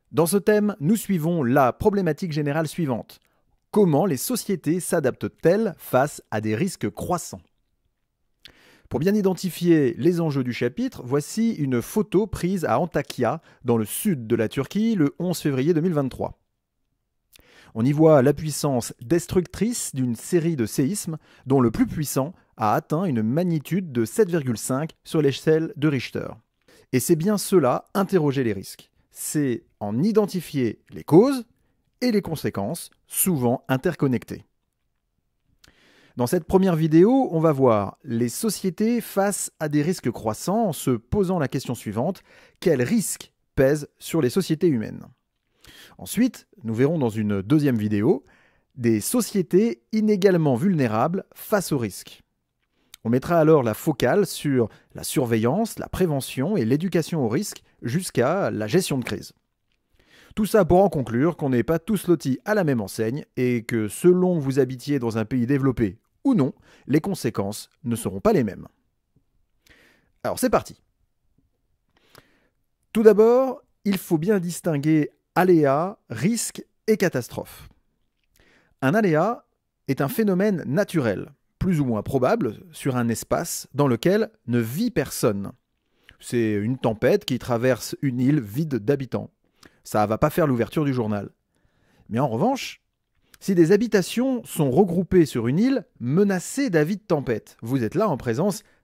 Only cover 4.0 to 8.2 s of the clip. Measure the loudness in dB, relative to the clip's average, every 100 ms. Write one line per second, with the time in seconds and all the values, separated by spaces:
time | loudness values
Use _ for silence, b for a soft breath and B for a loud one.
4 | 2 -2 -4 -6 -4 -4 -2 -2 0 0
5 | 0 -2 -8 0 2 2 0 -6 -2 0
6 | 0 -4 -8 -4 -2 -2 -2 -4 -8 -6
7 | -6 -6 -6 -16 _ _ _ _ _ _
8 | _ _